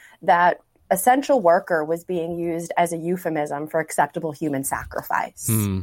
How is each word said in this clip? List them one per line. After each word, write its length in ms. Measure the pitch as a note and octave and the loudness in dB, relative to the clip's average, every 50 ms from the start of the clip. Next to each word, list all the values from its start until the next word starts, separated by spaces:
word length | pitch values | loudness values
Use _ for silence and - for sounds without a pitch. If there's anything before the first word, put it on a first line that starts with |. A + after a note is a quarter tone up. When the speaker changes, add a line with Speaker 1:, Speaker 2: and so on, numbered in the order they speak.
| - - - - | -20 -20 -20 -6
Speaker 1:
that 380 | - F3 F3 F3 F3 F3 - - _ _ _ _ _ - | 2 2 4 6 6 4 4 2 _ _ _ _ _ -2
essential 500 | F#3+ F#3 - B3 B3 C4+ C4 - C#4+ C4 | -2 2 4 4 4 4 4 2 2 4
worker 440 | F#3 E3+ E3+ F#3+ F#3+ - F3+ D#3+ D3+ | 6 6 4 4 4 0 -2 0 0
was 180 | D#3 E3 E3+ | -2 -4 -4
being 360 | E3+ - F#3 F3 E3 E3+ F3 E3+ | -4 -4 -4 -4 -4 -4 -4 -4
used 340 | E3+ E3+ E3 E3 E3+ E3+ - - | -4 -4 -4 -4 -6 -4 0 0
as 160 | F3 E3+ E3+ | 0 0 0
a 20 | |
euphemism 720 | E3 D#3+ E3+ F3+ F3+ F3+ F3 D#3+ D#3 D3 D3 D3 C#3+ D#3 D3+ | -4 -2 -2 -4 -2 -2 -4 -2 -2 -4 -4 -4 -6 -6 -4
for 100 | - D#3+ | -2 -4
acceptable 540 | D#3 - - - D3 C#3+ - F3 D#3+ D#3+ | -4 -2 0 0 0 0 -2 -6 -8 -8
human 320 | D3 - E3 D#3 C#3+ C3+ C3+ | -6 -4 -4 -4 -2 -2 -4
sacrifice. 840 | - C#3+ - - - - - - - - - - - - - - - | -4 -6 -8 -8 -8 -10 -8 -6 -4 -4 -4 -4 -6 -10 -10 -4 -2
Speaker 2:
Hmm. 340 | A2+ A2 G#2 G2+ F#2+ F#2+ | -2 0 0 -2 -2 -4